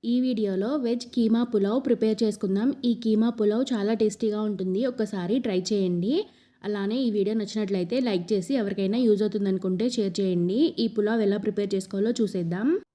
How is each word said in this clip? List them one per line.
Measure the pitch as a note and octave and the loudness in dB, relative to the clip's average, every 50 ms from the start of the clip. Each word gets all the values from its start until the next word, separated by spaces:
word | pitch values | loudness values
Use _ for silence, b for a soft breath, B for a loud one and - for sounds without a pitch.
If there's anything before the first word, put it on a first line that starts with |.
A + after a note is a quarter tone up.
| - A3+ | -2 0
ఈ | A#3+ B3 B3+ | 0 0 2
వీడియోలో | B3+ B3+ G#3+ G#3+ G3+ F#3+ F#3 F#3+ A3+ - D#4 B3 | 0 0 0 0 0 0 -2 -2 -2 -2 -2 -2
వెజ్ | A#3 A#3+ A#3+ - - - | -2 -2 -4 -4 -6 -2
కీమా | B3+ A#3 A3 A3 A#3 A#3+ A#3+ - | 2 4 4 4 4 2 2 2
పులావ్ | G#3 G3 G3 G#3+ C4+ C4+ - | 2 2 2 2 0 2 2
ప్రిపేర్ | A#3+ G3+ G#3+ A3 A3 G#3+ A#3 | 2 2 4 0 2 2 0
చేసుకుందాం. | G#3+ G#3 G#3 - F#3+ F#3+ G3 A3 C4+ C#4 - - A#3+ | 0 0 -2 -2 0 0 2 2 0 -2 0 0 0
ఈ | A#3 A#3+ - | 0 0 2
కీమా | A3+ G#3+ G#3+ A3 A#3+ A#3 A3+ | 2 2 4 4 2 2 2
పులావ్ | G#3+ G#3 G#3 A3+ C4+ C4 | 0 2 2 2 0 0
చాలా | B3+ A3 G3 G#3 A3+ G#3 | 0 -2 0 0 2 2
టేస్టీగా | A3+ G#3+ G#3 - - A3 G#3 G#3+ G#3+ G#3+ | 2 0 0 0 -2 -2 0 0 -2 -2
ఉంటుంది, | G#3 F#3 F#3+ F#3 F#3 G3 B3 C4 | -2 -2 -2 -2 0 0 0 -2
ఒక్కసారి | B3 - A3 G3+ - G3 F3 F3 G#3 C4+ A#3 | -2 -2 -4 -4 -4 -6 -2 0 0 0 0
ట్రై | A#3+ F#3+ F#3 F3+ - | 0 -2 -2 0 0
చేయండి. | A3 G3+ F#3+ F#3 F3 F3 F3 G#3 C#4 F#4 G#4+ B B B B B B B - G#3 | 0 0 2 0 0 0 0 0 0 -2 -2 B B B B B B B -8 -6
అలానే | G#3 G3+ G3 G3 A3 B3+ C4+ | -4 -2 -2 -2 -2 0 -2
ఈ | A#3+ G#3 | 0 0
వీడియో | G#3 F#3+ G3+ A3 A3+ | 0 0 0 0 -2
నచ్చినట్లయితే | G#3 G3+ - G#3+ G#3+ F#3+ G3 F#3 F3+ E3+ A#3 C4 B3+ B3 | -4 -4 -4 -4 -2 -2 0 -2 -2 -2 -2 -2 0 0
లైక్ | G3+ F3+ F3 E3+ A3 | -2 -2 -2 0 -2
చేసి, | G3 F3+ - C#4 C4 | -2 0 -2 -2 -2
ఎవరికైనా | G#3+ G3 G3 G3+ G3 F#3+ G#3 A#3+ B3+ A3+ | 0 -2 -2 -2 -2 0 0 2 4 4
యూజ్ | G#3 F#3+ G#3+ | 4 4 2
అవుతుందనుకుంటే | G#3+ G3+ G#3+ G3+ G3 F#3+ F3+ F3+ F#3+ F#3 F3+ A3 B3+ A#3+ | 0 0 0 0 0 0 0 0 -2 -2 0 -2 -2 0
షేర్ | - G#3 G3 F3 - | 0 -2 -2 0 0
చేయండి. | G3+ F#3+ F3+ F3 F3 F3 F#3+ A#3+ D#4 E4+ - - A#3 | 0 0 2 2 0 0 2 2 2 0 2 0 -2
ఈ | A3+ - G#3+ | 0 0 0
పులావ్ | G#3 G#3 A3+ A#3 G#3+ G3+ | 0 2 2 2 2 2
ఎలా | G3 G#3 G3+ G#3+ | 0 0 -2 -2
ప్రిపేర్ | G#3 G3+ G3+ G3 G3+ | -2 -2 -2 0 -2
చేసుకోవాలో | F#3+ F#3+ - - G3 G3+ A3+ A#3+ A#3+ | -2 -4 -4 -4 -2 0 0 2 0
చూసేద్దాం. | A3+ F#3+ - F#3+ F3 E3 E3+ E3+ A3 C4+ E4+ G#4 - _ _ | 0 0 0 -4 -4 -2 -2 -2 0 0 0 0 -2 _ _